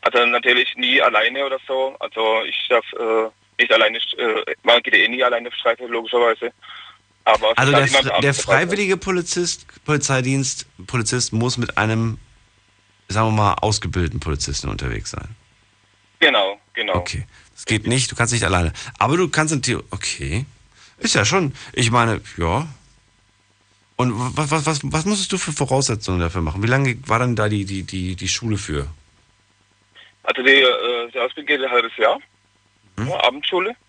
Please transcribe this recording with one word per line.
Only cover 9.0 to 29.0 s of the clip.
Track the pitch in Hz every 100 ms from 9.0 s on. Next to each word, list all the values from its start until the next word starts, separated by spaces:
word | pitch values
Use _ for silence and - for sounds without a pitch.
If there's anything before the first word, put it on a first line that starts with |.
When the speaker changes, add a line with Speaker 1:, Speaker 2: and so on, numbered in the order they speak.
| 190 180 175 - 175 - - -
Speaker 2:
Polizeidienst, | - 151 143 135 127 135 131 - - - 92
Polizist | 123 107 123 -
muss | 110 120 123
mit | 117 -
einem, | 107 110 113 110 - _ _ _ _ _ _ _ _
sagen | 98 113
wir | 110
mal, | 104 -
ausgebildeten | 107 104 87 90 85 -
Polizisten | 78 71 - 71 67
unterwegs | 50 64 57 -
sein. | - - - _ _ _ _ _ _ _ _
Speaker 1:
Genau, | 160 123 98 101 _
genau. | - 107 90
Speaker 2:
Okay, | 90 92 - - _
das | - -
geht | 110 107
nicht, | 127 127
du | -
kannst | 113
nicht | 117
alleine. | 90 92 82 - - -
Aber | 110 165
du | 180
kannst | 156 156
natürlich, | 156 123 110 -
okay. | 107 - - 69 87 143 - _ _ - _
Ist | -
ja | -
schon, | 101 185 156 - -
ich | - 117
meine, | 120 117 107 - -
ja. | 85 101 156 131 _ _ _ _ _ _ _ _ _ _ _ -
Und | 127 110
wa-, | 123 131 151
was, | 156 151
was, | 147
was | 139 156
musstest | 170 208 -
du | 185
für | -
Voraussetzungen | 147 135 135 135 107 - 92
dafür | 85 90
machen? | 80 87
Wie | 113
lange | 131 135 113 -
war | 117
denn | 127 113
da | 107
die, | 107
die, | 95 95
die, | 87 95 90 90
die | 92
Schule | - 117 104
für? | 104 76 71 -